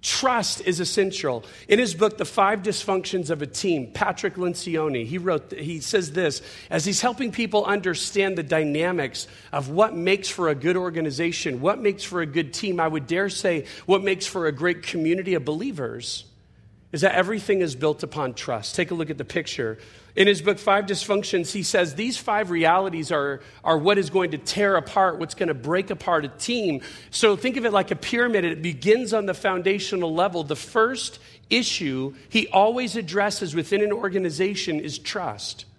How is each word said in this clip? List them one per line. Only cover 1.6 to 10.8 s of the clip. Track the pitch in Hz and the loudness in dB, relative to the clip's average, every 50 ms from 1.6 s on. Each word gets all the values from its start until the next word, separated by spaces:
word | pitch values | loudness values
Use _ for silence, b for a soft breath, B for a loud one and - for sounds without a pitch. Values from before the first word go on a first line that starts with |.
| B B | B B
In | 202 214 | 4 4
his | 254 220 165 | 4 2 2
book, | 160 208 214 214 - | 2 2 2 2 0
The | 196 | -6
Five | - - - 196 196 214 214 | -4 2 4 4 4 4 2
Dysfunctions | 185 214 202 - - - 196 190 185 - - 185 175 147 | 0 -2 -2 -2 -2 0 0 0 0 -2 -4 -4 -2 -2
of | 165 147 | -2 -4
a | 147 139 | -4 -6
Team, | - - - 196 170 151 127 113 | -6 -4 0 0 0 0 -2 -6
Patrick | - - 208 196 185 - - 196 - | -2 -2 0 0 0 -2 -2 -4 -2
Lencioni, | 185 180 180 170 175 - 180 165 160 156 151 139 123 117 | -2 -2 -2 -2 -4 -6 -4 -2 0 0 0 -2 -2 -4
he | 110 139 185 | -4 -6 -4
wrote, | 175 185 170 151 - - | 0 0 0 0 -2 -6
he | - - 151 151 170 160 | -12 -10 -8 -6 -6 -6
says | 131 - - 202 180 151 | -6 0 0 0 0 0
this, | 143 175 180 156 135 - B B B B B B | -2 0 0 0 0 -2 B B B B B B
as | 165 165 147 | -2 0 0
he's | 190 196 - | 0 0 2
helping | - 247 240 247 277 233 | 0 0 0 0 -4 -4
people | - - 233 208 - 208 202 | -2 -2 -4 2 2 2 2
understand | 185 202 208 175 185 165 - - - - - 196 196 190 170 | 2 0 0 0 -2 -2 -2 -4 -2 0 2 2 2 0 -2
the | 160 | -2
dynamics | 135 160 156 156 147 143 151 165 180 180 170 143 131 - - - B B B B B | 0 2 2 2 2 0 0 0 0 0 0 -2 -2 -4 -8 -12 B B B B B
of | - 143 139 131 | -6 -4 -4 -2
what | 147 175 214 214 - | 2 4 4 4 4
makes | 170 170 185 196 202 196 - | -2 2 2 2 2 0 -6
for | - - 175 160 | -4 0 0 0
a | 151 | 0
good | 139 127 165 180 | 2 2 0 0
organization, | 185 | 2